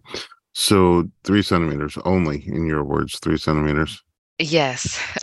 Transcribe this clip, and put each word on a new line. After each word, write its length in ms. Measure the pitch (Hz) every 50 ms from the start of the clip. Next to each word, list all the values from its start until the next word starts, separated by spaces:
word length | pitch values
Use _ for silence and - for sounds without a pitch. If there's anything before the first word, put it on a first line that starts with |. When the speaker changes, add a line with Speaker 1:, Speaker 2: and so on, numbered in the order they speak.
| _ - - - - - - _ _ _ -
Speaker 1:
So 560 | - - - 107 95 92 90 87 87 85 - - _ -
three 200 | 92 101 104 95
centimeters 540 | - 98 85 82 78 73 73 73 73 - - -
only, 400 | 90 95 92 85 76 73 73 -
in 180 | - - 80 82
your 180 | 78 78 76 71
words, 360 | 71 71 76 73 - - -
three 180 | - 85 80
centimeters? 640 | - - 80 78 76 76 76 73 78 78 - - - _ _ _ _ _ _ _ -
Speaker 2:
Yes. 600 | 160 147 165 160 143 131 127 - - - - - - - - -